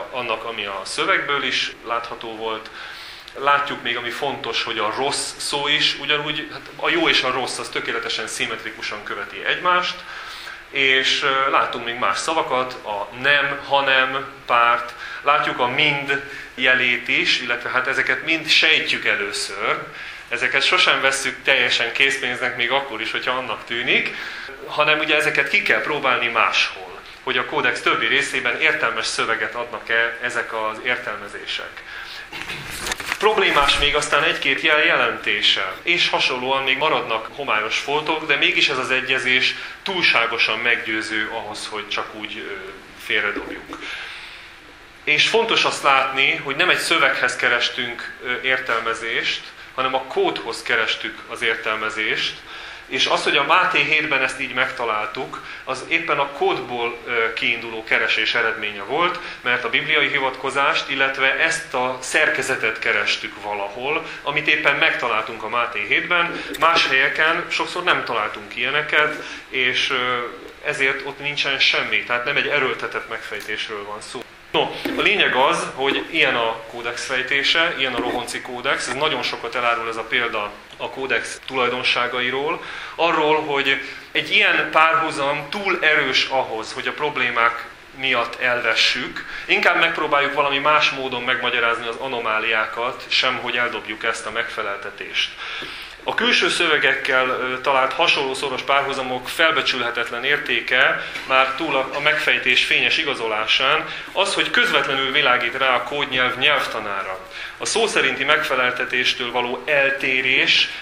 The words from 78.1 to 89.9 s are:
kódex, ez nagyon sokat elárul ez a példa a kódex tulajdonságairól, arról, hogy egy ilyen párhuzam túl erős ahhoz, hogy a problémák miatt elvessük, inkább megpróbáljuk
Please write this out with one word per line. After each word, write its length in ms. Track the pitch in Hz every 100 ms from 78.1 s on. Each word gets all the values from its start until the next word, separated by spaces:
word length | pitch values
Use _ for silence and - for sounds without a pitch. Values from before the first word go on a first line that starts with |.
| 120 120 131
kódex, 460 | 127 123 131 135 -
ez 60 |
nagyon 300 | 123 156 135
sokat 320 | 117 113 117 123
elárul 340 | 120 117 113
ez 80 | 113
a 60 |
példa 480 | 113 131 117 110 104 - - -
a 120 | 120
kódex 520 | 135 131 120 - - -
tulajdonságairól, 1200 | 135 123 127 123 127 120 123 127 131 147 170 - - - -
arról, 460 | 165 160 151 156
hogy 400 | 151 143 135 135 - - -
egy 200 | 156 151
ilyen 380 | 190 202 160 151
párhuzam 760 | 165 160 160 165 139 139 147 147
túl 280 | 208 196 180
erős 460 | 156 151 135 123 -
ahhoz, 440 | 131 - 113 107
hogy 140 | - 123
a 40 |
problémák 720 | 123 147 135 123 120 117 - - - - 135
miatt 440 | 135 127 117 -
elvessük, 880 | 127 120 117 113 - 123 127 - - - -
inkább 340 | 185 196 170
megpróbáljuk 540 | 165